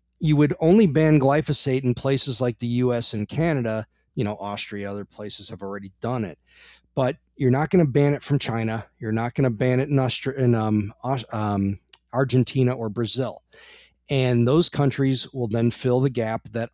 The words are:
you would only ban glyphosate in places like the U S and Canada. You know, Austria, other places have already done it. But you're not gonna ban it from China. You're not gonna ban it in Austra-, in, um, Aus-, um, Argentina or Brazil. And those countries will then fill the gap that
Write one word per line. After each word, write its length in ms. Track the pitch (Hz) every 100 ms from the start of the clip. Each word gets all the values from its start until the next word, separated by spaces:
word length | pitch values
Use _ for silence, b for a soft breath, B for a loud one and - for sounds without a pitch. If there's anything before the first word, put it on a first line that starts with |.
| _ -
you 140 | 156 147
would 180 | 147 147
only 260 | 160 202 202
ban 320 | 143 156 151
glyphosate 680 | 135 147 156 147 - 131 127
in 80 |
places 480 | 120 139 135 - 123
like 180 | 123 117
the 80 | 120
U 260 | 120 127
S 200 | 120 117
and 120 | 110 104
Canada. 640 | - 165 147 117 110 107 _ _ -
You 100 | 104
know, 100 | 104
Austria, 560 | 101 101 - 101 101
other 140 | 101 98
places 420 | - 107 - 101
have 140 | 101
already 320 | 98 101 98 -
done 240 | 117 127 101
it. 120 | 76 _ B B B B
But 220 | - 127 147 _ -
you're 140 | 131
not 180 | 131 156
gonna 160 | 185 156
ban 260 | 123 143
it 80 | 143
from 160 | - 143
China. 480 | - 113 110 110 - -
You're 140 | 113
not 200 | 110 117
gonna 160 | - 135
ban 300 | 107 127 127
it 80 | 139
in 80 | 143
Austra-, 420 | 127 - - 135
in, 180 | 127 113
um, 380 | 110 107 104 - 123
Aus-, 180 | 135 110
um, 480 | 110 107 101 98 98 _ - _
Argentina 640 | 120 135 127 120 135 123
or 160 | 127 113
Brazil. 540 | 107 110 120 123 - _ B B B B B -
And 360 | 139 127 120 120
those 220 | 147 175
countries 640 | - 143 - 135 127 -
will 160 | 135 117
then 240 | 113 117
fill 300 | - 127 123
the 80 | 139
gap 400 | 120 110 113 -
that 180 | 113 113